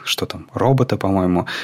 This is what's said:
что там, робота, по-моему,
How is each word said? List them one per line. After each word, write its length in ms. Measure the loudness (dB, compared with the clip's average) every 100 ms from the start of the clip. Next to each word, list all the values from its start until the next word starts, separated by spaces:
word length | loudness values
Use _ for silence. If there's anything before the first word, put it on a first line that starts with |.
что 220 | -8 -6 -6
там, 240 | -8 -10
робота, 460 | 0 2 4 2 0
по-моему, 480 | 0 0 2 2 0 -6